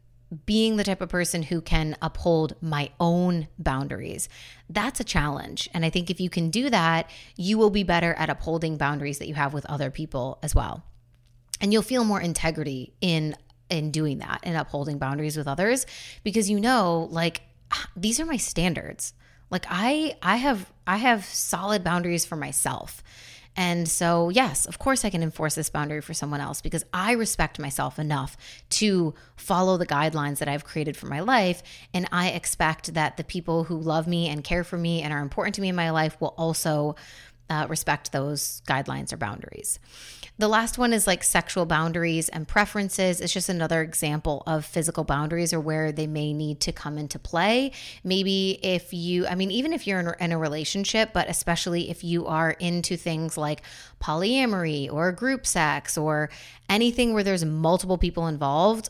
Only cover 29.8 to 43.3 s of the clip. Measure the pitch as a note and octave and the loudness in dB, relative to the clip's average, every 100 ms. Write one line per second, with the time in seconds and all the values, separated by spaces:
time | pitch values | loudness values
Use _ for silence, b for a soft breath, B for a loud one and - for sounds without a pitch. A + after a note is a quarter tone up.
29.8 | F3 C#3+ D#3 D#3 C#3+ C#3+ D3 D3+ - D#3 | 2 2 2 0 -2 -2 -2 -4 -4 -4
30.8 | D3+ C#3 C#3 C#3 G#3 B3+ F#3 F3 - B | -4 -4 -6 -4 2 4 4 0 -6 B
31.8 | B F3+ F#3 F3 F3+ E3 - - D#3+ D#3 | B -4 0 0 0 0 -4 0 0 0
32.8 | - D#3+ D3+ - D#3 F3+ E3 E3 E3 E3 | -4 0 0 -2 -6 -6 0 0 0 -2
33.8 | D#3+ D#3+ D#3+ E3+ E3 D3 - E3+ E3+ E3+ | 0 0 2 0 0 -2 -2 -2 -2 -2
34.8 | E3+ E3 D3+ D3 C#3+ - G3 G3 F#3+ F3+ | -2 -2 -2 -4 -4 -2 -2 -2 -2 0
35.8 | E3 D#3+ D#3 - D#3 - E3 D#3 E3 D3+ | 2 2 0 0 -4 0 0 0 0 2
36.8 | D3 D3 B B B B - C#3+ D3 D#3+ | 0 -4 B B B B -4 -2 -2 -2
37.8 | - D3 - C#3+ C#3 D3 - - - C3+ | 0 -2 -2 -4 -2 -2 -4 -6 -4 -2
38.8 | - C3+ C3+ D#3 G#2 - - - - - | -2 -6 -8 -6 -6 -8 -12 -10 -6 -6
39.8 | B B B B B B G#3+ A3 A3+ - | B B B B B B 2 4 2 2
40.8 | B3 A3+ G3 F3 - F3+ - - E3 D#3 | 2 4 4 2 4 2 2 0 2 2
41.8 | E3 E3+ E3+ E3 D#3+ E3 D#3 G#3 G#3 G#3 | 2 0 0 0 -2 -4 0 2 2 2
42.8 | G3 - F#3 F3 E3+ | -2 2 2 2 -2